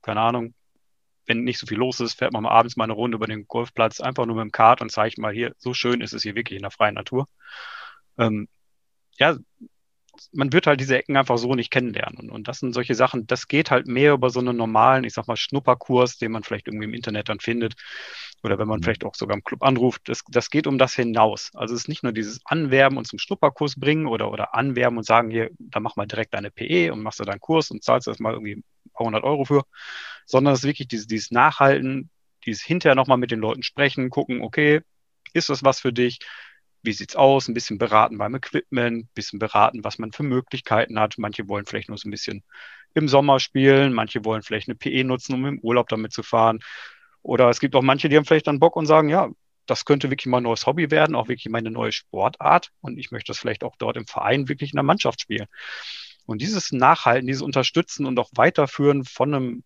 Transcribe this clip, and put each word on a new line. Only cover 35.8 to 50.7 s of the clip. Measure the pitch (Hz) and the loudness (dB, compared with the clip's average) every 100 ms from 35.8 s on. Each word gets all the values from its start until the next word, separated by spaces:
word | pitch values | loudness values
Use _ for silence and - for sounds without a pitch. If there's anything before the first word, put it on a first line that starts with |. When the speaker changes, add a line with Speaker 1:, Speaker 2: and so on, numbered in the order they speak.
| 135 | -2
Speaker 1:
dich?" | 120 123 120 - - - _ _ _ | 0 0 -2 -16 -20 -20 _ _ _
Wie | 113 | -6
sieht's | 101 101 - | -6 -6 4
aus? | 135 135 - | 4 4 0
Ein | 117 | -6
bisschen | - 104 | -6 -4
beraten | 117 107 120 107 | 4 4 4 0
beim | 104 131 | -6 -6
Equipment, | - 147 - 131 120 117 | -6 -6 -4 -2 -2 -2
ein | 113 - | -10 -12
bisschen | 101 101 | -10 -6
beraten, | 110 107 107 120 | 0 4 4 2
was | 107 - | -10 -8
man | 110 | -12
für | - | -6
Möglichkeiten | 143 127 127 - - 110 113 110 | -2 -2 -2 -10 0 0 2 0
hat. | 107 - | -2 -2
Manche | 107 104 101 | -8 -6 -6
wollen | 104 101 | -6 -6
vielleicht | 104 95 | -10 -10
nur | 104 | -12
so | 107 | -12
ein | |
bisschen | 101 - 101 _ - - - _ | -10 -10 -10 _ -20 -20 -20 _
im | - 151 | -2 4
Sommer | 139 143 135 | 4 6 4
spielen, | - 135 135 135 139 | 2 4 6 6 4
manche | 120 110 - | 0 -2 -4
wollen | 107 110 | -2 -4
vielleicht | - 107 - | -4 -6 -6
eine | 120 | -8
P | - | -4
E | 131 | -2
nutzen, | 131 127 - | 0 -2 -4
um | 127 139 | -4 -4
im | 143 | -4
Urlaub | 113 120 113 | 0 2 2
damit | 110 110 | -2 -4
zu | - | -10
fahren. | 107 117 113 110 - - - - _ _ | -2 4 4 2 -6 -18 -18 -20 _ _
Oder | - 120 123 | -4 4 4
es | 120 | 4
gibt | 139 131 | 2 4
auch | |
manche, | 131 135 160 | 4 2 6
die | 147 | 4
haben | 147 | 6
vielleicht | 156 151 | 2 2
dann | 143 | 4
Bock | 165 170 | 4 4
und | 156 | 4
sagen, | 156 151 | 6 6
"Ja, | 170 156 - _ _ - | 2 0 -4 _ _ -6
das | 123 - | -6 2
könnte | 143 139 | 0 2
wirklich | 135 131 | -4 0
mein | 127 | 0
neues | 120 113 | 2 0
Hobby | - | 0